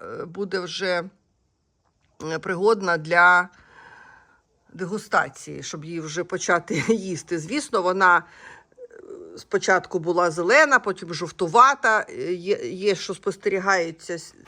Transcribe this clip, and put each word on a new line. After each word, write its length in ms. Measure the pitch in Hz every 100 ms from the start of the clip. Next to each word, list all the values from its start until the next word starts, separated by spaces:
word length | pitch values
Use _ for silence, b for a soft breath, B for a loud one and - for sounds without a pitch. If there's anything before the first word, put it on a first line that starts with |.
е, 220 | - -
буде 360 | 175 175 202 190
вже, 440 | 180 165 185 180 185 - _ _ _ _ _ _ _ _ _ _
е, 160 | 156 160
пригодна 600 | 190 180 208 220 190 170
для 500 | 156 175 175 180 180 B B B B B B B B B _ _ _
дегустації, 880 | 170 180 208 - 196 139 - - 143
щоб 220 | 135 160
її 160 | 156 170
вже 240 | 156 156
почати 500 | 170 185 - 175 165
<laughs> 140 | 160 135
їсти. 500 | 220 190 170 - 170
Звісно, 440 | 156 285 - 214
вона, 340 | 180 185 185 170
е, 1200 | - - - - _ _ 494 - - - 82 85
спочатку 600 | - 196 - 190 - 185
була 320 | 160 175 175
зелена, 480 | 160 175 262 302 262
потім 360 | 208 185 170
жовтувата. 920 | 165 170 - 170 226 262 269 233 214 -
Е, 240 | - 147
є, 240 | 180 180 - 120
є, 260 | 180 202
що 200 | 180 -
спостерігається 1000 | 185 - 196 208 190 190 190 165 160 -
с-, 200 | 170 - -